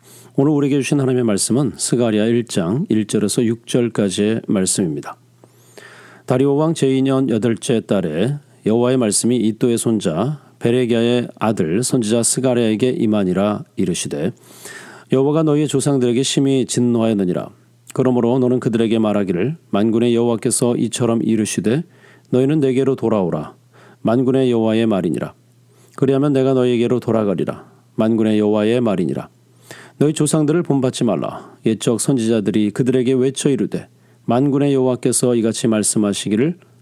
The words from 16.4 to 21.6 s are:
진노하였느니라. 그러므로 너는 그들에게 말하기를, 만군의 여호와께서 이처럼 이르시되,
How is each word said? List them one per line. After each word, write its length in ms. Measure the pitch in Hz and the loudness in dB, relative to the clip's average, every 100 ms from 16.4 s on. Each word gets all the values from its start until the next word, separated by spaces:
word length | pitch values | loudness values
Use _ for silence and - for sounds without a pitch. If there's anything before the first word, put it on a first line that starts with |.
| 135 135 120 | 2 0 0
진노하였느니라. 840 | - 123 117 113 104 92 80 - - _ _ - | 0 0 2 2 0 0 -4 -8 -14 _ _ -8
그러므로 440 | - 127 123 117 135 | -2 0 2 2 2
너는 180 | 123 123 | 0 0
그들에게 400 | 123 113 113 113 | 0 0 2 2
말하기를, 600 | 107 104 95 87 120 160 _ | 2 0 -2 -2 -4 -6 _
만군의 460 | 101 113 110 120 117 | -2 0 2 2 2
여호와께서 600 | 120 113 120 - 120 117 | 0 0 -2 0 0 0
이처럼 460 | 117 - 120 117 | -2 -2 0 0
이르시되, 600 | - 110 104 - | 0 0 -2 -2